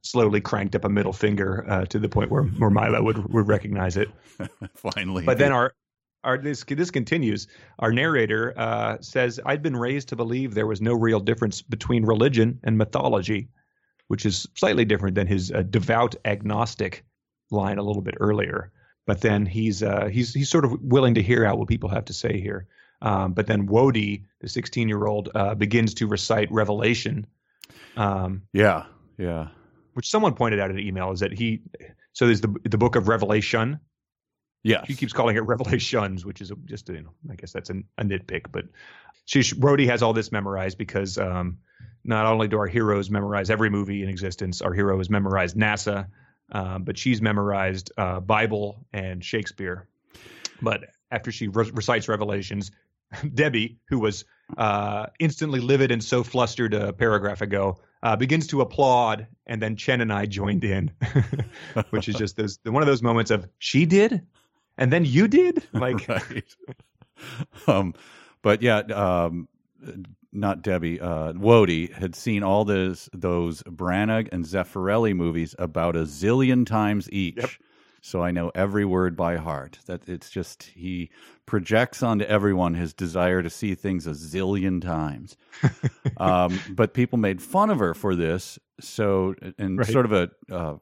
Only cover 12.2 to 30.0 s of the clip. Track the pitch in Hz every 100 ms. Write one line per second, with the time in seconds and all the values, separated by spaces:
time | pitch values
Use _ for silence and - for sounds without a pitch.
12.2 | 127 123 113 127 - 110 107 - 135 110
13.2 | 92 104 131 _ _ _ _ _ _ 101
14.2 | 110 92 - - 185 107 117 104 98 95
15.2 | 92 98 92 - 95 110 92 113 120 117
16.2 | 110 101 104 107 113 - 98 - - _
17.2 | _ _ _ 104 98 101 101 101 95 -
18.2 | 101 104 92 101 95 _ _ _ - 98
19.2 | 113 104 101 98 110 98 107 101 101 107
20.2 | 120 135 139 170 139 127 135 143 131 113
21.2 | 95 120 110 110 107 113 101 101 107 -
22.2 | 117 104 101 98 95 _ _ _ 110 98
23.2 | 92 90 104 107 98 110 135 120 104 101
24.2 | 101 _ 110 123 - - 110 104 107 104
25.2 | 92 - 98 107 104 117 113 - 110 101
26.2 | - 113 104 110 104 104 110 117 - -
27.2 | 104 _ _ _ - - - - 104 98
28.2 | 92 95 - 98 104 82 - - _ -
29.2 | 90 85 78 - _ _ _ -